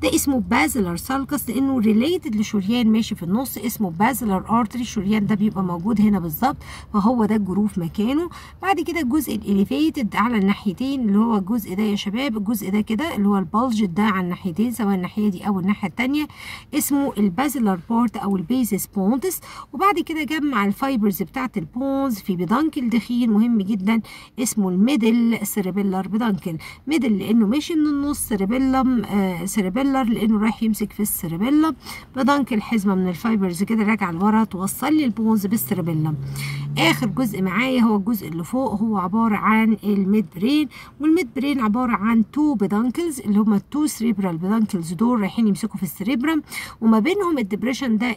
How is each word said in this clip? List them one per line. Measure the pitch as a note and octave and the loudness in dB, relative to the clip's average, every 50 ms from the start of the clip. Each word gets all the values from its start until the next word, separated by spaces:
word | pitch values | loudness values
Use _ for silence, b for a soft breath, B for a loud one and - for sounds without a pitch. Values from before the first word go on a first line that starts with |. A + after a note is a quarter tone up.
| - | -2
ده | - - | 0 2
اسمه | D#4 - C#4 C4+ B3 | 2 2 2 0 0
بازلر | F#3 F3 A3+ C4 D4+ D4 - B3 F#3+ F3 E3+ | 0 2 2 2 2 2 0 0 -2 -2 -2
سالكس | E3+ - - C4 C4+ C4+ - C#4+ - - A#3+ | -6 -4 -4 -4 -4 -2 -4 -4 -4 -4 -2
لأنه | G#3 B3+ C4+ C4+ C4+ B3+ | -2 0 0 2 2 2
related | G3+ A3 G#3 A3 B3 D#4+ F4+ F4+ - D4+ G#3+ | 4 4 4 4 4 2 0 -2 -2 -2 -2
لشريان | G#3 G#3+ - - G3+ F#3 G3 A#3+ B3 A#3+ A3 | -2 -2 0 -2 -2 0 0 0 2 4 4
ماشي | A3 A3+ A3+ - A3 | 4 2 2 -2 -4
في | - E3+ | -6 -2
النص | E3 G3 A#3+ C4+ A#3 - | -2 0 0 -2 -4 -8
اسمه | - - A#3 - - G#3+ F3 | -6 -6 -6 -4 -2 -4 -4
بازلر | D#3+ E3 G#3+ B3+ C4+ - B3 G#3+ F#3+ F#3 - - G#3+ A#3 | 0 0 0 0 0 0 -2 0 -2 -2 0 0 0 0
artery. | A#3+ G3+ - A#3+ | 0 0 -4 -6
الشريان | B3+ - - G#3+ F3+ G3 G#3+ A3 G#3 | -6 -4 -4 -4 0 0 0 0 2
ده | - A3 | 0 0
بيبقى | F#3 G#3 G#3+ - F#3+ F#3 | 2 0 0 0 0 -2
موجود | F3 F3 F3 E3+ A3+ A#3+ G#3 | -2 -2 -2 -2 0 2 4
هنا | G#3 G#3+ G#3 F#3 | 4 4 4 2
بالظبط، | E3+ E3+ D3+ - A#3 C4+ C4+ - B B B B B B - | 0 -4 -4 0 0 0 0 -2 B B B B B B -2
فهو | G#3 F#3 A#3 B3+ A#3+ G#3+ | 2 2 4 4 4 2
ده | G3 A3 | 2 2
الجروف | A3 G3 F3+ F3 G3 G#3+ G#3 - | 0 0 0 0 0 0 0 0
مكانه. | F#3 E3 D#3+ - - G3+ A#3+ C#4 D#4 F4 D#4+ B B B B B B | -2 -4 -4 -2 -2 -2 0 0 0 -2 -4 B B B B B B
بعد | F4 F#4+ G4 F#4 | -2 0 0 0
كده | D#4 F4+ E4+ E4+ | -2 -2 -2 -2
الجزء | D4 A#3+ C4+ D#4 B3+ - A#3 | 0 0 0 0 0 0 -4
elevated | G3+ - G#3+ G3+ F#3+ G3+ - C4 C#4+ D#4 D#4+ - D4+ A#3 F#3+ - | -4 -2 0 2 2 2 2 2 0 0 0 0 -2 -4 -2 0
على | F3+ G#3 B3 A#3+ | 0 0 2 2
الناحيتين | G#3+ F#3+ G3 G3+ - - G#3 E3+ - B3+ C4+ C#4 C4+ | 2 2 2 2 0 -2 -4 -4 -2 -4 -4 -2 0
اللي | A#3+ G3+ G3 | 0 2 4
هو | G#3 A3+ A#3 A3 | 4 4 2 2
الجزء | G3+ F#3 F3+ A#3+ A#3+ F#3+ - F#3 | 0 0 0 -2 -4 -2 -4 -4
ده | G3 A3 | -2 0
يا | G#3 G#3 | 0 0
شباب، | G3+ - G3+ F#3+ A#3+ C#4 C#4+ G#3+ | -2 -4 -4 -4 -2 -2 -2 -2
الجزء | G#3+ G3 G3 B3 G3+ G#3 F#3+ | -2 -2 -2 -2 -2 -2 -2
ده | F#3+ G#3+ | -2 -2
كده | G#3+ - A3 G#3+ D4+ E4+ - | 0 0 -2 -2 -2 -2 -2
اللي | G#3 G3 | 0 2
هو | G3+ G#3 | 2 2
البلج | G3 F#3 D3+ - G#3+ B3+ C4 A3+ G#3 A3 | 0 0 0 0 0 0 0 0 0 0
ده | F3+ D#3+ G3+ G#3+ | 0 0 0 0
على | A3 F#3 F#3+ F3+ | 0 0 0 -2
الناحيتين | F3 F3+ - - F#3+ D#3+ G3+ A3+ B3 | -4 -6 -6 -6 -6 -2 -2 -2 -2
سواء | A3+ - A3 G3+ G3 | -2 -2 0 0 0
الناحيه | F#3 F3 E3+ - G#3 G#3 G#3 | -2 -2 -4 -4 -2 -2 -2
دي | F3+ - - | -2 -2 -4
او | G#3 G3+ F#3 | -2 -2 0
الناحيه | E3+ F#3+ G#3 - G#3 F3 | 0 0 -2 -2 -4 -8
التانيه | - - B3 C4 C#4+ D4+ D4+ - B B B B B B B B - | -4 -4 -2 -2 0 -2 -2 -4 B B B B B B B B -4
اسمه | D4+ - - C#4+ C#4+ C#4 C4+ - | -2 0 0 0 0 0 0 0
البازلر | G3+ G#3 G3 E3+ F#3 C#4 D4 A#3 C#4 A3+ G3+ F#3 E3+ D#3 - | 0 0 0 2 0 -2 0 0 0 0 0 0 -2 -2 -2
part | A#3 A#3 A#3+ A3+ - | 0 0 0 0 -2
او | G#3+ F#3 G3+ G3 | -4 -4 -2 -2
البيزس | F3 E3 - B3 C4 A#3+ G3+ G#3 F3+ - | -2 -2 -2 0 0 0 0 -2 -4 -4
pondus. | - - G3+ F#3 G3 C4 B3+ - F#4 - - B B B B B B - | -4 -4 0 2 2 2 0 0 -4 -4 -6 B B B B B B -2
وبعد | B3+ F#4 G4+ G4+ F4 | 2 2 2 4 2
كده | - - D#4+ D#4+ D4+ | -2 -4 -4 -4 -2
جمع | A#3 D#4 D#4+ C#4+ D4 C4 G#3 G3+ | -2 -2 -2 -2 0 0 0 0
الفايبرز | G3 G3+ - C4+ C4+ C#4 A3 G#3+ G3+ F#3 - F#3 | 0 0 0 -2 -2 0 2 0 0 0 -2 -6
بتاعت | D#3 - C4 C4 A#3+ - | -6 -6 -6 -6 -4 -6
البونز | G3 E3+ - - A#3+ C4+ C#4 C4+ C4+ C#4 C4+ A3+ F#3+ | -6 -8 -6 -6 -4 -4 -2 -2 -2 -2 -2 -4 -4
في | - - F3+ | -4 -4 -4
بيدانكل | E3+ F3+ E3 A3 C4+ D#4 D#4 - D4 B3 A3+ | -2 0 0 0 0 0 0 -2 -2 -2 0
دخين | A3+ A#3 - - B3 A#3+ B3+ A3 | 0 0 -2 -2 -2 0 2 2
مهم | G#3 G3+ A3+ A#3+ A#3 G#3+ | 4 2 2 2 2 0
جدًا | F#3+ F#3 A#3 F#3+ F#3 G#3 A3+ A3+ B B B B B B B - | 0 -2 -2 -2 0 0 0 0 B B B B B B B -4
اسمه | B3+ A3 - G#3+ G3 F#3 | -4 -2 0 0 0 2
الميدل | F3+ F#3 G#3 C4 D4 A3+ A3+ A3 A#3 A#3+ A#3 A#3 A3+ - G#3 | 4 4 4 4 4 4 4 4 4 4 2 2 0 0 -4
سيربيلر | - - G#3+ F#3 F#3 F3 G3+ G3+ G3 F#3 F#3+ F#3 | -4 -2 -2 -2 -2 -2 -2 -2 0 0 -2 -2
بيدانكل، | F3 F#3+ A3 A#3+ A3 F#3+ D3 - F#3 E3 D#3 B B B B B | -2 -2 -2 0 0 -2 -2 -4 -6 -8 -8 B B B B B
ميدل | C4 D#4 D4+ B3+ A3+ G#3 | -2 0 0 2 2 0
لانه | F#3 G3 - A3+ A#3 G#3+ | 0 0 2 4 4 4
ماشي | F#3+ B3+ D4+ D4 - E4+ | 4 2 0 0 0 0
من | D#4 D4+ | 0 2
النص، | D4+ C#4+ C#4+ C#4 C#4+ C#4 - | 2 0 0 0 -2 -2 -4
سيربيلم، | - - A3 G3 G3 F#3+ B3 C4 C4+ C4 C4 C4 C4 C4 B3+ A#3 - | -4 -4 -2 -2 0 0 0 0 2 2 2 2 2 2 2 0 0
آه، | - G3 G#3 G3 F#3 F3+ E3 F3 | 0 0 0 0 0 -2 -4 -6
سيربيلر | G3 - G#3+ F#3 F#3 F3+ B3+ C#4 C#4 C4+ C4+ C4 | -4 -2 -2 -2 0 0 0 0 0 2 2 2
لانه | G#3+ A3+ D#3 G#3 G#3+ A3+ G3+ | 0 0 2 2 2 2 2
رايح | G#3+ A#3 - - A3+ | 2 0 0 0 0
يمسك | A3 G#3+ - G#3+ G3+ - | -2 0 -2 -4 -6 -4
في | - | -4
السيربيلم، | G#3 - - - - D#3+ E3 E3 G#3+ C4 D4 D4+ D#4 D#4+ B3 - B B B B B B - | -4 -4 -4 -6 -6 -6 -4 -2 0 2 4 4 2 2 0 -4 B B B B B B -4
بيدانكل | B3+ C4+ B3+ C#4+ C#4+ B3 - A#3+ G#3+ | 0 2 2 4 2 2 0 -2 -2
حزمه | - - A#3 A3 F#3 G#3 F#3+ | -2 0 -2 0 2 2 2
من | F#3 F#3 F3+ | 2 0 0
الفايبرز | F3 D3+ - A#3 A3+ G3+ F#3+ F#3 E3+ E3 G3+ | -2 -2 -2 0 0 2 0 0 0 -2 -2
كده | G3 A3+ A3 G3+ | 0 0 0 2
راجعه | G#3 A3+ G#3 G3 F3 | 2 0 0 -2 -4
لورا | E3 E3 G3 G#3+ G#3+ A3 A3+ | -2 2 2 4 4 4 2
توصل | G#3+ - F3 F#3+ G3 - - B3+ D4 D#4 | 0 -2 -4 -4 -4 -4 -2 0 2 2
لي | D#4 D4 | 2 2
البونز | A#3+ G3+ - A3 A3 A3 G#3 F#3+ | 2 0 0 2 2 2 2 2
بالسيربيلم. | F#3+ A3+ - - - G3+ F3+ D#3+ E3+ D#3+ D#3 D#3 D#3 D3+ - B B B B B B B B B B - | 0 -2 -2 -2 -2 -2 -2 0 0 0 0 0 0 -2 -4 B B B B B B B B B B -2
اخر | F3 D#4+ E4 - - B3+ | 0 2 2 2 2 0
جزء | G3+ F#3 B3 C4 G#3 G3 F#3 | -2 -2 -2 -2 -2 -2 -2
معايا | F#3+ F#3 F3 G#3+ B3+ C4 C4 B3 | -2 -2 0 0 0 2 2 4
هو | A3+ A#3 G#3+ | 4 4 4
الجزء | G3+ F#3 A3 A#3+ F#3+ - | 2 0 0 -2 -4 -4
اللي | D#3 D#3+ E3 E3+ | -6 -6 -6 -6
فوق، | - - B3+ C4+ A#3+ - | -4 -2 -2 -2 -2 -2
هو | G#3 A3 A3+ G#3+ | -2 -2 0 0
عباره | F#3+ F3+ F#3 F#3+ A3+ A3+ A3+ G#3+ | 0 -2 0 0 2 2 2 2
عن | - E3+ G3 A3 A3 A3 A3 A3 - - | 2 2 4 4 4 4 4 2 2 0
الميد | G#3 G#3 G3+ F#3+ F#3 G3+ A3 G#3 - - | 0 2 2 2 2 2 2 2 -2 -4
برين، | E3 G3 B3+ D4 D4+ D4+ A#3+ B B B B B B | -2 0 2 2 2 0 -2 B B B B B B
والميد | C#4+ D#4 D#4+ F4+ D#4+ A#3 - | 2 2 2 2 2 -2 -4
برين | B3+ B3 C#4+ C#4+ C4+ | -4 -2 0 0 2
عباره | A3 G#3+ G3+ B3 B3+ B3 | 2 2 2 2 0 0
عن | A#3 F3 G3 A3+ A#3 A3+ G#3 - | 0 0 2 4 4 4 4 2
تو | - C#4+ D4+ D4+ C#4 | 2 2 2 2 2
بيدانكلز | F#3+ G3+ F3 G3+ G#3 A#3+ B3+ A3 D#4+ F4 E4+ C4+ C4 | 2 2 2 2 2 0 0 0 -2 -2 -2 -4 -4
اللي | - G#3 G3+ G#3 | -2 2 2 4
هما | A3 A3 G3+ | 4 4 4
التو | G3 - - - D4 D4+ | 2 0 -2 -2 0 0
سريبرال | C4+ - - A3 A#3 G#3+ G3 F#3+ F#3 E3 | 0 0 0 0 0 0 0 0 -2 -2
بيدانكلز | D#3+ F3+ F#3+ A3 A#3 G#3+ - - F3 E3 D#3+ F#3 | -2 -2 0 2 2 0 0 0 -4 -4 -4 -2
دول | D#3 A3 A#3+ B3 A3+ | 0 2 2 2 2
رايحين | G3 F3+ - A#3 A3+ | 0 -2 0 2 2
يمسكوا | G#3 F#3+ - - G#3+ - | 2 2 0 -2 -6 -6
في | E3+ F#3+ | -4 -6
السريبرم، | D#3 - - F#3 A3 C#4+ A#3 B3+ D#4+ D#4+ D4+ - B B B B B B B | -6 -6 -4 -2 -2 -2 0 0 0 0 -2 -2 B B B B B B B
وما | A3+ A3 A3 A3 | 4 4 4 4
بينهم | G#3 D#4 G4 G4+ F#4+ F4 D#4+ | 4 2 2 2 0 0 0
الدبريشن | C4 A3 F#3 G#3 F#3+ G#3+ B3 C4 - C#4 B3 A3 | 0 -2 -2 -4 -4 -2 -2 -2 -2 -2 0 0
ده | G3+ A#3+ B3 A3+ | 0 0 -2 -2